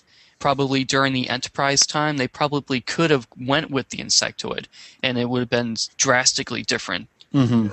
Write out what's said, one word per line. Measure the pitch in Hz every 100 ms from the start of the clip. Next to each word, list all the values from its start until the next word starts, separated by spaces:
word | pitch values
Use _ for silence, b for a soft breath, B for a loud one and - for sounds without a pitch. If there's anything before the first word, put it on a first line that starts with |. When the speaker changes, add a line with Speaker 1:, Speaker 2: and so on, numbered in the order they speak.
| _ b b b
Speaker 1:
probably | 143 135 135 135
during | 131 135 135
the | 131 123
Enterprise | 123 - - 139 139 -
time, | 151 151 147
they | 127
probably | - 147 147 - 131
could | - - 165
have | 143 117 -
went | 123 143 -
with | 135 -
the | -
insectoid, | - - - - - - - B B B
and | 131 123
it | 120
would | 123
have | 120
been | 120 120 110 - -
drastically | 135 123 131 - 135 113
different. | 113 113 - 90 117 _ _
Speaker 2:
Mm-hmm. | 143 120 120 107